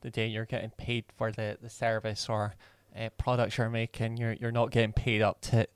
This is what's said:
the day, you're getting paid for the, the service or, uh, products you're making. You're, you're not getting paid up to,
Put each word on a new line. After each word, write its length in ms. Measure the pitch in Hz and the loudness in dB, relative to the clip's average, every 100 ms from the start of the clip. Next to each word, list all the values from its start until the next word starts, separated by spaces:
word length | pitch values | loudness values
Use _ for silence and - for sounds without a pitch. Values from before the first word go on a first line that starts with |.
the 100 | 123 | -8
day, 160 | 117 113 | -2 -2
you're 180 | 107 | -2
getting 260 | 113 123 110 | -4 -4 -6
paid 340 | - - 117 - - | -8 -4 -4 -4 -4
for 140 | 113 | -4
the, 260 | 107 107 - | -2 -4 -6
the 100 | 117 | -12
service 580 | - 117 110 110 104 - | -4 0 0 -2 -4 -2
or, 260 | 110 104 - - _ _ - | 0 -2 -6 -16 _ _ -10
uh, 120 | 113 - | -8 -4
products 420 | - 123 117 - | 0 2 2 0
you're 120 | 113 | 0
making. 460 | 117 113 - 113 117 | 0 -2 -2 -4 -2
You're, 160 | 117 | -2
you're 180 | 110 117 | -2 -2
not 200 | 117 117 | 0 2
getting 200 | 123 110 | 4 4
paid 300 | - - 107 | 2 2 4
up 180 | 107 - | 4 2
to, 260 | - 117 - | 2 2 2